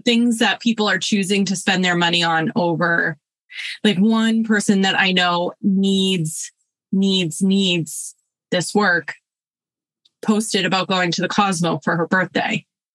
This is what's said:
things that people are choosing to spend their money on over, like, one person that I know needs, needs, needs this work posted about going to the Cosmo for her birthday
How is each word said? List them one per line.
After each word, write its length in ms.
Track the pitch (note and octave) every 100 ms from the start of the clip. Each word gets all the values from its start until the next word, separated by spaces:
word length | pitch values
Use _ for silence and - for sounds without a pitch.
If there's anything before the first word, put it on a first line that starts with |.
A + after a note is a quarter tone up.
things 340 | B3 A#3 A#3+ A3+
that 200 | G#3+ G3
people 280 | A#3 A3 G#3+
are 80 | F#3+
choosing 460 | - G3+ F#3 G3+ G3
to 100 | F#3+
spend 280 | - F#3
their 100 | F3+ F3
money 260 | E3+ F3
on 260 | E3+ D#3+ D#3 -
over, 600 | F3 D#3+ E3+ E3+ - D3+ _ _ _ - - -
like, 140 | G#3+ F3+
one 440 | A3 A3 A3 A3+
person 360 | A3 G#3 G#3+ G3
that 160 | F#3+ -
I 140 | F#3+
know 400 | F3+ F3+ F3 F3 -
needs, 880 | G3+ F#3+ G3 G3 F#3+ F#3 D#3 - - - _ _ _
needs, 500 | G3 G3 F#3+ E3+ -
needs 760 | F#3+ G3 F#3 F3 D3+ - - - _ _ _
this 240 | F3+ -
work 400 | G3+ G3 E3+ - - _ _ _ _ _ _ _ _ _ _
posted 420 | - G#3+ A3 G3
about 240 | F3 F#3 F#3
going 240 | F#3+ F3
to 80 | D#3+
the 60 | F3
Cosmo 520 | - G3+ E3+ E3+ D#3+
for 120 | - E3+
her 100 | D#3+
birthday 580 | F#3 F3 - - - - _ _